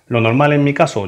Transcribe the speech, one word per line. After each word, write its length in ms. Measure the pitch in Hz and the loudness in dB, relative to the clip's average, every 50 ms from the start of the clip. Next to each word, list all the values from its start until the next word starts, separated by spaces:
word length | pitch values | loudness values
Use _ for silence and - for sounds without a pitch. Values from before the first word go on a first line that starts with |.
| _ _ | _ _
Lo 140 | 127 117 | -2 0
normal 320 | 110 113 120 135 147 147 147 | 0 0 2 2 2 2 2
en 100 | 147 143 | 2 0
mi 100 | 143 143 | 0 0
caso, 320 | - - 143 - 107 98 | 0 -2 -2 -2 -6 -6